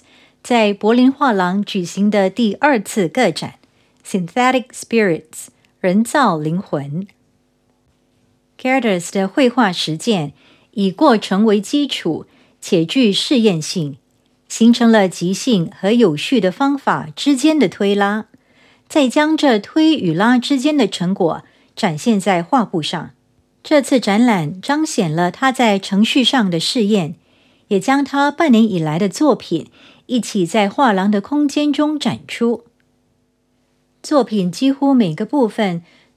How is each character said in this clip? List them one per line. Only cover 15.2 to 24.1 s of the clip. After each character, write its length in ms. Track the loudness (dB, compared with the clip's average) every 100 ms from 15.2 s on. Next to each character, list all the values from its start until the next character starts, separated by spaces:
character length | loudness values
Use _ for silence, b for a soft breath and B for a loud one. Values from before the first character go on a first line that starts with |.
| -4
兴 360 | -2 0 0 -2 -4
和 140 | 0
有 240 | 4 2 2
序 240 | -2 0
的 140 | 0
方 240 | 0 -2 -2
法 320 | -2 -4 -6
之 220 | -4 -2 2
间 240 | 2 2
的 80 | 0
推 260 | 0 -2
拉， 340 | 0 0 -2 -8 b b b b b _
再 220 | 0 2
将 260 | 2 0 2
这 240 | 2 2
推 380 | 0 2 2 2
与 160 | 0
拉 260 | 0 2 2
之 180 | 0 0
间 200 | 0 2
的 100 | 0
成 260 | -2 -4
果 300 | -2 -2 -2 b b b -6
展 200 | -4 -2
现 240 | 0 0
在 220 | 0 0
画 240 | 0 0 0
布 160 | -4
上。 300 | -6 -8 -10 -18 _ _ _ _
这 220 | 0 0
次 160 | 2 0
展 260 | 2